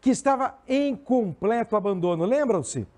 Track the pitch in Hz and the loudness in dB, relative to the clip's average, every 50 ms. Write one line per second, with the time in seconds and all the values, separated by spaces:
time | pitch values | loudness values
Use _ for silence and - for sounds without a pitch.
0 | - 262 254 - - 277 269 247 240 - - - _ - 262 277 285 285 262 - | 2 2 0 2 2 0 0 2 0 -4 -4 -8 _ -2 -2 0 0 0 -2 -4
1 | - - 247 254 226 190 151 - - 202 226 240 233 - - 208 185 202 202 180 | -2 0 0 0 2 0 -4 -4 -2 -2 0 0 -2 0 -2 0 0 0 -2 0
2 | 170 175 175 160 165 190 247 294 294 262 220 185 135 - - 135 104 - _ | 0 0 0 0 0 0 2 0 2 2 0 0 -2 -4 -6 -8 -8 -8 _